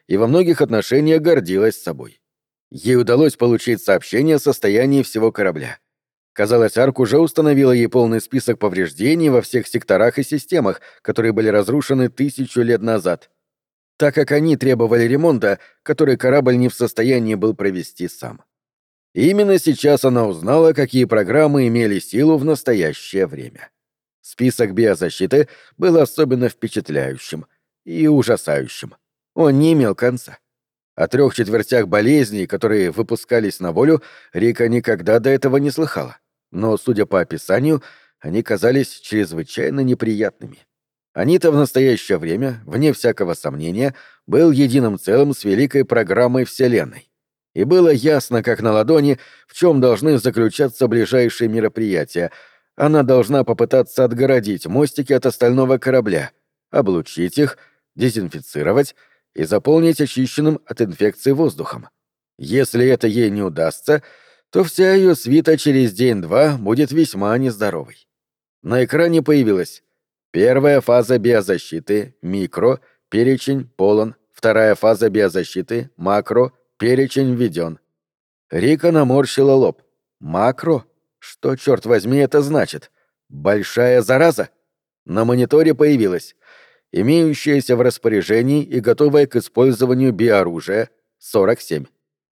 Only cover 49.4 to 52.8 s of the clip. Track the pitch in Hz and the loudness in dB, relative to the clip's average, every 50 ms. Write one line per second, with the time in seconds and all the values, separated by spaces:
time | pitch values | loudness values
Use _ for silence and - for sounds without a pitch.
49.4 | _ _ - - 175 175 151 135 127 123 113 98 139 156 147 117 - 127 - 113 | _ _ -4 0 2 2 4 4 4 2 2 2 2 2 2 2 0 -2 0 0
50.4 | 113 107 - - 143 123 - - 131 110 117 120 104 90 131 127 120 113 - - | -2 0 0 -2 -2 -2 -2 -2 -2 0 0 0 0 0 0 0 0 0 -2 -2
51.4 | 117 110 110 113 107 104 - 113 110 101 92 78 73 - - 85 87 82 - - | -4 -4 -2 -2 -2 -4 -4 -4 -4 -2 -2 -4 -4 -4 -6 -6 -6 -6 -8 -14
52.4 | - _ _ _ _ _ _ - | -20 _ _ _ _ _ _ -2